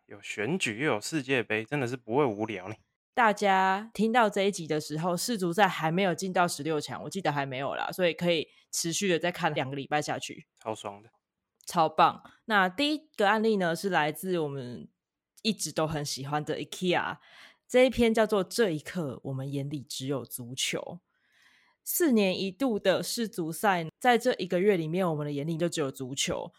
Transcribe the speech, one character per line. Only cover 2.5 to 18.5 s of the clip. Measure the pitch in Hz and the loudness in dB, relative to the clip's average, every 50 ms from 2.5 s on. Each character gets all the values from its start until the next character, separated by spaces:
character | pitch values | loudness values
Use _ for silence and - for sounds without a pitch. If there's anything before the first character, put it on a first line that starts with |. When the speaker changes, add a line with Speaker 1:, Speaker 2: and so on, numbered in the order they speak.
| 104 90 90 98 | -6 -8 -8 -10
Speaker 1:
呢。 | 110 _ _ _ _ _ _ _ - | -14 _ _ _ _ _ _ _ 0
Speaker 2:
大 | 254 233 214 | 2 4 4
家 | 202 - 208 196 190 190 190 190 190 202 220 226 - | 4 2 2 2 4 4 4 2 0 0 -4 -10 -2
听 | - 214 220 | 0 0 4
到 | 226 254 220 202 | 4 4 4 4
这 | - 208 | 4 2
一 | 190 202 | 2 2
集 | 190 - 165 | 0 -2 -4
的 | 143 156 151 | -2 -2 -2
时 | 147 - 147 156 | -2 -4 -6 -2
候， | 170 185 175 | -2 -2 -2
世 | 175 - - 240 190 | -2 -2 -2 -2 -2
足 | 185 170 | -2 -2
赛 | 170 214 202 | 4 4 4
还 | 180 160 - 160 160 | 4 2 0 -2 0
没 | 165 185 | 2 2
有 | 202 180 165 | 2 0 0
进 | - 190 190 175 | -2 -4 -2 2
到 | 190 175 | 2 2
十 | 170 - - | 2 0 -4
六 | 139 160 160 147 | -4 -2 -2 -2
强， | - - 120 82 | -4 -6 -10 -10
我 | 92 151 | -10 -8
记 | - 196 | -8 -2
得 | 180 156 | -2 -2
还 | 143 143 139 | 0 0 -4
没 | 135 127 | -4 -4
有 | 131 139 120 71 | -4 -4 -4 -2
啦， | 58 - - | -4 -4 -4
所 | - - 180 | -2 2 2
以 | 170 | 2
可 | 156 - 175 175 | 2 2 0 2
以 | 170 156 - _ _ _ _ - | 2 2 0 _ _ _ _ -8
持 | - - - 170 | -6 -4 -2 -2
续 | 160 - 202 190 | -2 0 0 2
的 | 170 151 | 2 2
再 | 170 175 | 0 -2
看 | 175 - 175 160 147 | -2 0 -2 0 0
两 | 160 135 131 | 0 -2 -2
个 | 143 | -4
礼 | 143 127 | -8 -4
拜 | - 151 151 | -2 -2 -2
下 | 147 156 123 135 | 0 -2 -4 -6
去。 | - - - - - _ _ _ | -6 -10 -12 -16 -18 _ _ _
Speaker 1:
超 | - 113 107 | -8 -8 -8
爽 | - - 104 101 101 | -6 -8 -10 -10 -12
的。 | 110 - _ _ _ _ _ _ _ _ _ _ - | -20 -20 _ _ _ _ _ _ _ _ _ _ -12
Speaker 2:
超 | - - 175 160 156 | -4 2 2 2 2
棒。 | - - 170 143 - - _ - - _ _ | 6 4 4 4 4 0 _ -20 -20 _ _
那 | - 220 202 185 - | 0 2 4 4 2
第 | 180 277 285 294 | 2 0 0 0
一 | 311 294 - _ _ | 0 -2 -6 _ _
个 | - 208 | 2 4
案 | 196 214 220 | 4 4 4
例 | 214 226 214 | 4 2 2
呢， | 196 180 165 165 | 2 2 0 0
是 | 165 - 196 | -2 -2 0
来 | 180 160 147 156 | 2 2 2 2
自 | 151 - 185 185 180 170 | -2 -4 -4 -2 -2 0
我 | 151 | -2
们 | 143 139 139 123 123 127 - - - _ _ _ _ _ _ _ _ _ - | -2 -4 -8 -10 -10 -12 -12 -14 -18 _ _ _ _ _ _ _ _ _ -4
一 | - 220 | -2 -2
直 | 185 - - 156 | -2 -2 -4 -4
都 | - 170 160 | -2 -2 -2
很 | 156 165 147 147 | 0 0 -4 -4
喜 | 139 - 131 135 | -4 -6 -8 -6
欢 | 139 147 151 147 | -4 -4 -4 -2
的 | 156 139 - | -2 -4 -6
ikea， | 147 - - - 185 175 170 131 87 - - - _ - - - - - _ _ _ | -6 -10 -8 -4 0 0 2 2 0 -2 -6 -10 _ -20 -20 -20 -20 -20 _ _ _
这 | - - 254 254 | 2 4 6 6
一 | 262 | 6
篇 | - 233 240 226 | 4 4 2 4
叫 | 220 226 214 | 4 4 2
做 | - 220 196 180 | 4 2 0 0
《这 | 180 | 0